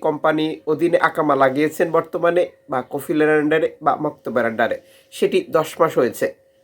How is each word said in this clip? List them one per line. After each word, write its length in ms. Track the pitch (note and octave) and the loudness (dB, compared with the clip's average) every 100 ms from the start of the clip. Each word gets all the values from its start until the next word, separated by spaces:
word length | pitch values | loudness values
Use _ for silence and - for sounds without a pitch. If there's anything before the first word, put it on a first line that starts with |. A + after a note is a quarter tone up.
| D#3+ | -4
কোম্পানি 400 | D3+ D#3+ D#3 D#3 - - | 0 0 0 -2 -4 -4
অধীনে 300 | D3+ E3+ E3+ | -2 2 2
আকামা 380 | D#3+ - D3+ C#3 | 2 2 0 2
লাগিয়েছেন 520 | C3+ C3 D3+ - E3+ | 2 2 -2 0 0
বর্তমানে 520 | D#3+ D#3+ F3 E3+ F3 F3 - - | 0 -2 -2 0 2 0 -4 -8
বা 100 | C3 B2+ | -6 -6
কফিলের 400 | C#3+ - D3+ D3+ D3+ | -8 -4 0 2 2
আন্ডারে 260 | D3 D3+ E3 - | 2 0 0 -2
বা 120 | - - | -2 -2
মক্তবের 500 | D3 - - A#2 A#2 | -4 -8 -6 -2 -2
আন্ডারে, 320 | A2+ A2+ - - _ _ | 0 -2 -2 -10 _ _
সেটি 240 | - F#3 F#3 - | -2 0 0 0
দশ 200 | D#3+ D3+ - | -2 -2 0
মাস 160 | D#3+ E3+ | 0 2
হয়েছে, 280 | A#2+ - - - _ _ | 0 -2 -6 -6 _ _